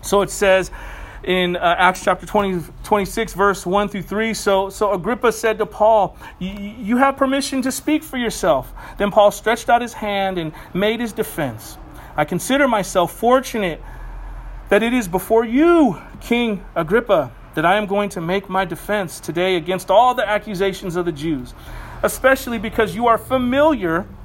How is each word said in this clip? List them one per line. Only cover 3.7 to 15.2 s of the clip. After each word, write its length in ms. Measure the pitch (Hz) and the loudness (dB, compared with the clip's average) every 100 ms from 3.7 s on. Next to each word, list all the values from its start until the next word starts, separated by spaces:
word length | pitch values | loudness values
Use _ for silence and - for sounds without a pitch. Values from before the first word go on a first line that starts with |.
| 196 208 | 0 0
through 140 | 202 | -4
three, 320 | 160 202 226 202 | -6 -2 -2 -2
so, 340 | - 196 196 | 2 2 0
so 240 | - 214 | 0 0
Agrippa 380 | 190 170 233 240 | 0 -2 0 0
said 260 | 220 226 214 | 2 -2 0
to 80 | 214 | -4
Paul, 500 | - 214 220 180 - - - | 2 4 4 2 -4 -20 -10
"Y-, 140 | 185 202 | -10 -8
y-, 200 | 202 220 | -12 -10
you 200 | 202 240 | -2 2
have 200 | 277 277 | 2 4
permission 460 | 269 269 277 269 | 2 2 -2 -2
to 80 | 262 | -2
speak 320 | 254 - 302 | -4 -2 -2
for 140 | 302 254 | -2 -4
yourself." 540 | 233 - 185 139 131 - - - | -4 -2 2 2 0 -14 -16 -4
Then 100 | 202 | 0
Paul 220 | 220 208 | 6 4
stretched 360 | 202 - 233 - | 4 -2 -2 2
out 140 | 240 | 2
his 120 | 240 | 2
hand 440 | - 214 202 196 185 | -6 -4 -2 -2 -2
and 160 | 160 - - 180 | -6 -8 -8 -2
made 240 | 208 220 | 0 0
his 140 | 233 | -4
defense. 680 | - - - 143 113 - - - - - - | -4 -6 -4 -4 -6 -14 -18 -18 -18 -12 -4
"I 100 | 151 | -2
consider 420 | 180 - 269 277 | -2 0 2 2
myself 440 | 220 185 190 170 | 2 0 0 0
fortunate 680 | - 226 254 262 226 190 151 - - - - - - - - - | 0 2 2 2 -4 -4 -4 -12 -16 -14 -14 -14 -14 -14 -16 2
that 140 | 202 | 2
it 100 | 226 | 4
is 140 | 247 196 | 0 0
before 360 | 180 | -2